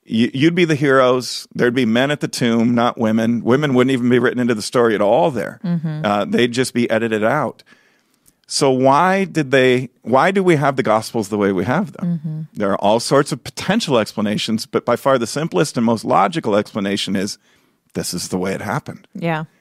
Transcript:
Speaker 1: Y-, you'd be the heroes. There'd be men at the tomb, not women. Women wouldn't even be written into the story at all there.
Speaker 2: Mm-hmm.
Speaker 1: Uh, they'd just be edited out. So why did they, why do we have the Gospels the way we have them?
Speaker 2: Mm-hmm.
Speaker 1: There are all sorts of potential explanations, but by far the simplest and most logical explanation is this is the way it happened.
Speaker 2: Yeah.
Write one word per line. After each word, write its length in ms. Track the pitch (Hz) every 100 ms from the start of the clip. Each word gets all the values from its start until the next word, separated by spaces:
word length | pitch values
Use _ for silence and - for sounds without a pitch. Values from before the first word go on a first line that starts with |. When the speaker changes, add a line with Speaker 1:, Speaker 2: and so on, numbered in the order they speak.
| -
Speaker 1:
Y-, 220 | 110 120
you'd 200 | 131 160 170
be 100 | 170
the 100 | 143
heroes. 720 | 147 135 127 127 117 - - -
There'd 180 | 123
be 120 | 123 117
men 260 | 117 139
at 80 | 147
the 80 | -
tomb, 480 | - 120 117 117 120
not 240 | 120 -
women. 440 | 110 113 110 117
Women 300 | - 131 151
wouldn't 200 | 127 131
even 160 | 131 123
be 100 | 123
written 200 | 120 117
into 140 | 120
the 80 | 107
story 320 | - 127 117
at 80 | 98
all 300 | 101 123 175
there. 280 | 120 53 -
Speaker 2:
Mm-hmm. 380 | 180 170 156 151 107
Speaker 1:
Uh, 200 | 104 101
they'd 260 | 113 123
just 220 | 120 123 120
be 120 | 120
edited 320 | 110 113 110
out. 400 | 110 147 120 - _ _ _ _ _ _ _ _ -
So 220 | - 139
why 540 | 131 131 143 185 190 185
did 240 | 160 135
they, 400 | 135 127 127 135 _
why 260 | - 127 170
do 140 | 196
we 140 | 180 156
have 180 | 143 139
the 80 |
Gospels 460 | 110 107 - 117 101
the 80 | 104
way 140 | 101
we 140 | 92 104
have 280 | 151 190
them? 260 | - 175 170
Speaker 2:
Mm-hmm. 180 | 156 156 160
Speaker 1:
There 160 | - 98
are 80 | 95
all 220 | 101 113
sorts 320 | - 143 147
of 120 | 143
potential 540 | - - - 214 - 123
explanations, 720 | 104 - 104 107 - 110 -
but 180 | 113 -
by 100 | 120
far 200 | 139 135
the 80 | 113
simplest 520 | 147 160 180 156 131
and 60 | 113
most 200 | 113 117
logical 500 | 151 196 165 120 101
explanation 600 | 104 113 98 98 - 98
is 240 | 98 - _ _ _ _ _ 92
this 180 | 85
is 140 | 87 -
the 100 | 92
way 160 | 95
it 80 | 95
happened. 460 | 101 120 - - _ 185
Speaker 2:
Yeah. 300 | 170 160 160 _